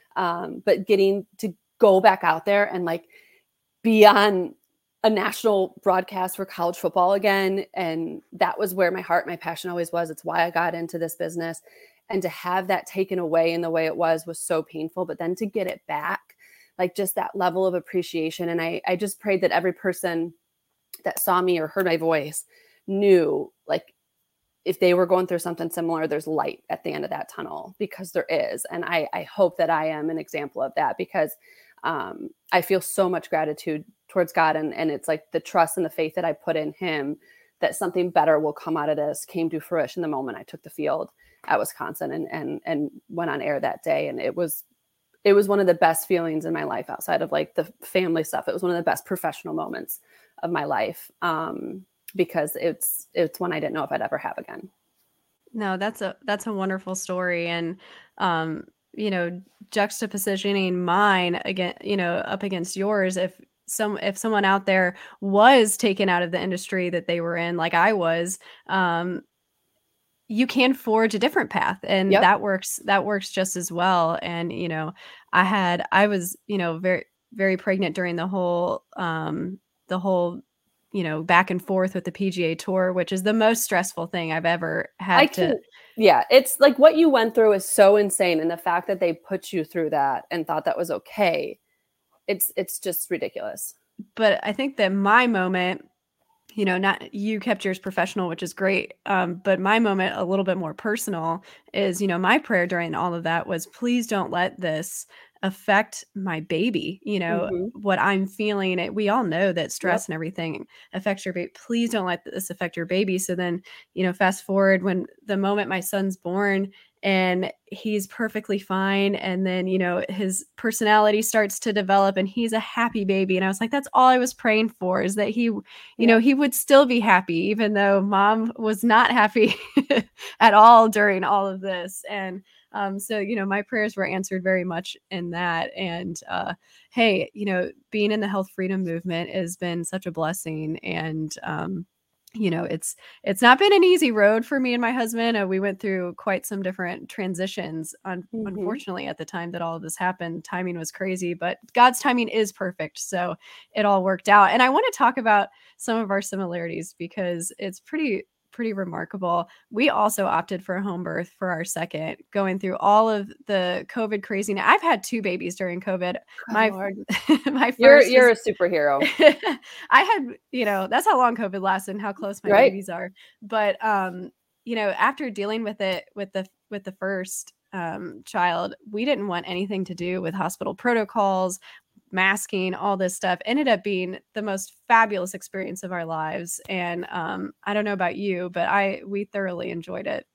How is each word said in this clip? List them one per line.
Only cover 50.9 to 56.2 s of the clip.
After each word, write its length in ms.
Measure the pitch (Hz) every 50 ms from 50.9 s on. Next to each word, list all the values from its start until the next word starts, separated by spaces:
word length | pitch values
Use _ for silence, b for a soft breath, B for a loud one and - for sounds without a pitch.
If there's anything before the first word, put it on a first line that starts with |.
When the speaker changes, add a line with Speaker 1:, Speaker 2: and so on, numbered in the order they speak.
| 170 - - - _ _
Speaker 1:
um, 640 | 175 175 160 160 165 - - - - - - 190 185 _ _ _ _ - -
because 400 | 190 175 - - 165 147 151 -
it's, 500 | - - 170 156 - - - - - - _
it's 260 | - 170 170 160 - -
one 140 | 180 175
I 80 | 160 156
didn't 140 | 151 147 -
know 100 | 156 139
if 80 | -
I'd 80 | 147 -
ever 180 | - - - -
have 200 | - - - -
again. 300 | - - - - - 185 _ _ _ _ _ _ _ _ _ _ _ _ _ _ _ _
Speaker 2:
No, 240 | - 220 208 196 190
that's 240 | 185 196 220 220 -
a, 160 | 208 185 - -